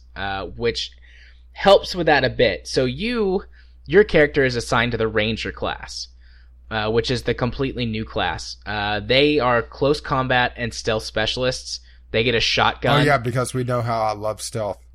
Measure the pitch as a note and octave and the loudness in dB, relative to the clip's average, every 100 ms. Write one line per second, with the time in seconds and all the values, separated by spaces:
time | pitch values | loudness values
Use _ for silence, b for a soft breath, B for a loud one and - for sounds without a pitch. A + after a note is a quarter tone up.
0 | - F2 G2 G2 F2+ A2+ A#2 A2 - - | -14 -10 -8 -6 -8 -4 -4 -4 -8 -12
1 | b b b b b - G3 G3 - F#3 | b b b b b 0 6 6 4 -2
2 | E3 C#3+ B2+ A#2 A#2 F2+ - C#3+ B2+ C3 | 2 4 4 2 2 0 -2 0 0 -2
3 | A3+ A#3+ G3 F3+ - b b b - F3+ | -4 -2 0 -2 -6 b b b 2 4
4 | G#3 E3 D3 D3 C3 A#2+ - B2 A#2+ A2+ | 6 6 4 4 2 0 0 0 2 0
5 | A2+ G#2+ G#2+ A2 G2 - G2 - - - | 0 0 0 -2 -6 -6 -6 -6 -10 -14
6 | - - b b b - - A2 G#2+ A2+ | -14 -18 b b b -20 -8 -4 0 0
7 | A2+ A#2+ A#2 A#2 B2 B2+ C3+ A2+ A#2+ A2 | 0 -2 -2 -2 -2 -2 -4 -4 -4 -4
8 | G#2+ A2 F2+ D#2+ - - - G#2 G#2 G#2 | -6 -4 -2 -4 -8 -14 -8 -4 -2 -4
9 | G#2 C3 D3 D3+ B2 A#2+ - - C#3 D3+ | 0 4 4 4 2 0 -2 -2 -2 0
10 | - C3+ B2+ B2+ B2 - A#2 - A#2+ A2 | -2 -2 0 0 0 -2 -8 -6 -4 -4
11 | - G#2+ A2 B2 B2+ B2+ - - b b | -2 -4 -2 -2 -2 -4 -8 -14 b b
12 | b A2+ A#2+ A2+ - - G2 - B2 D3 | b 0 2 2 0 2 2 2 2 4
13 | D3 C3+ A#2+ B2+ A#2+ C3 B2 B2 A#2 A2+ | 4 2 0 -2 -2 -4 -2 -2 -2 -2
14 | G#2+ G#2 G#2+ G#2 - A2+ G#2 - - | -2 -2 -4 -6 -6 -6 -6 -6 -12